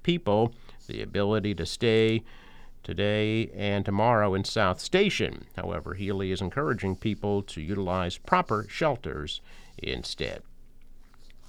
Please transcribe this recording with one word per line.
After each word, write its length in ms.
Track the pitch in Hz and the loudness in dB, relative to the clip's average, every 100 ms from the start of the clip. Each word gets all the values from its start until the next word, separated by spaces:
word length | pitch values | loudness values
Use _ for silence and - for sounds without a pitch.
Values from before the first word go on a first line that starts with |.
people 540 | - 175 - 104 117 - - - - | 0 2 4 4 4 0 -16 -16 -10
the 160 | 107 | -8
ability 500 | 107 98 101 110 104 | -4 0 2 2 0
to 120 | 87 82 | -2 -4
stay 560 | - 117 110 110 113 - - - - - - | 0 4 6 6 4 -2 -18 -18 -18 -16 -14
today 720 | - 87 101 107 107 110 113 95 | -8 0 2 2 2 2 0 -2
and 300 | 101 101 98 | 0 2 2
tomorrow 480 | 101 113 117 104 | 4 6 6 4
in 100 | 95 | 2
South 380 | 98 110 98 92 | 0 2 2 2
Station. 640 | - 185 208 - 82 - - - | 2 4 4 2 -2 -4 -10 -8
However, 380 | 90 85 - | -4 -4 -6
Healy 380 | 90 101 98 95 | -6 -4 -2 0
is 100 | 92 | 0
encouraging 540 | 92 131 151 110 98 90 | -2 -2 -2 0 -2 -2
people 480 | 113 98 104 101 | -2 -2 0 0
to 180 | 95 - | -2 -8
utilize 560 | 78 101 92 92 87 - | -4 -4 0 0 -2 -4
proper 480 | - 185 180 110 - | 2 2 2 -2 -2
shelters 720 | - 160 127 80 69 78 - - - - - | 0 0 0 -6 -6 -6 -8 -12 -20 -18 -10
instead. 640 | - 62 - - 64 - - - - - - - - - - - | -6 -6 -6 -6 -6 -8 -14 -18 -20 -18 -18 -18 -20 -20 -18 -18